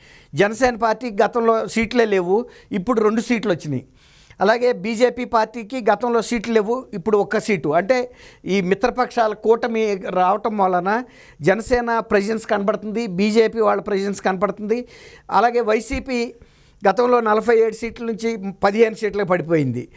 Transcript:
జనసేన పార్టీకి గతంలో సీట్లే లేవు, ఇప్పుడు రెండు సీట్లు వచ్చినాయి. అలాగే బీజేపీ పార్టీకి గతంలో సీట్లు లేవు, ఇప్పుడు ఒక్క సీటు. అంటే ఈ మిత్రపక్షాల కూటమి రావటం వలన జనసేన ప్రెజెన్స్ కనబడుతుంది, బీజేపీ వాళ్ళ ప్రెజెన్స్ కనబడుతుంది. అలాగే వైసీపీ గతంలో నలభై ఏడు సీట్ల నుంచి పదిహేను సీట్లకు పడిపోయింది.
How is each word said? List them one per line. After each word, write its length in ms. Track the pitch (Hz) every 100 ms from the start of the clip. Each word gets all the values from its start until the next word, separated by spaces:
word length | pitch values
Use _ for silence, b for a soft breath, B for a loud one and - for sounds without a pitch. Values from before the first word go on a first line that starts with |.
| b b b
జనసేన 420 | 139 202 220 247 233
పార్టీకి 460 | 226 220 254 196
గతంలో 420 | 208 240 226 226 214
సీట్లే 380 | 226 220 247
లేవు, 420 | 220 196 175 202 240 B B
ఇప్పుడు 280 | 202 180 226
రెండు 200 | 214 226
సీట్లు 320 | - 233 208
వచ్చినాయి. 340 | 165 151 127 - b b b b b
అలాగే 320 | 190 233 247
బీజేపీ 520 | 202 196 220 247 240
పార్టీకి 600 | 240 233 220 240 208 262 214
గతంలో 300 | 254 247 233
సీట్లు 320 | - 240 233
లేవు, 320 | 220 202 247 -
ఇప్పుడు 240 | 202 190 208
ఒక్క 200 | 196 220
సీటు. 280 | 214 190 151
అంటే 440 | 156 190 254 247 B B B
ఈ 160 | - 190
మిత్రపక్షాల 720 | 180 190 247 233 240 - 220
కూటమి 640 | 208 208 226 240 226 214
రావటం 640 | 196 196 180 180 208 233 214
వలన 460 | 185 180 180 220 247 B B B
జనసేన 560 | 151 196 214 247 233 226
ప్రెజెన్స్ 480 | 220 208 196 220 214
కనబడుతుంది, 600 | 208 202 208 214 214 233
బీజేపీ 540 | 175 214 220 220 226
వాళ్ళ 220 | 208 202
ప్రెజెన్స్ 380 | 202 196 196 190
కనబడుతుంది. 680 | 202 190 196 190 208 233 247 B B B B
అలాగే 300 | 185 233 233
వైసీపీ 760 | 214 220 226 269 262 247 233 - b b b b 196
గతంలో 320 | 190 247 247
నలభై 380 | 220 214 214 226
ఏడు 160 | 226
సీట్ల 300 | 214 233 220
నుంచి 480 | 233 208 226 226 196 180
పదిహేను 300 | 196 208 226
సీట్లకు 320 | 214 214 196 180
పడిపోయింది. 600 | 180 151 165 135 120 120